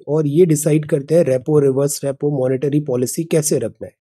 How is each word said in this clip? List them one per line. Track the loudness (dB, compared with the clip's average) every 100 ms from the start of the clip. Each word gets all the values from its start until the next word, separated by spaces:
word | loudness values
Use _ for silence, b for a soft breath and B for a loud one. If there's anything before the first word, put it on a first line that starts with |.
| -4
और | -2 0
ये | 2 4
डिसाइड | 2 2 0 0
करते | -4 0 2
हैं |
रेपो, | 2 0 2 2
रिवर्स | 2 2 0 -2
रेपो, | -8 -4 -4 -2
मॉनेटरी | -2 -2 -2 -2
पॉलिसी | -2 -2 -2 -4
कैसे | -2 -2 0 -2
रखना | -4 -8 -18
है, | -18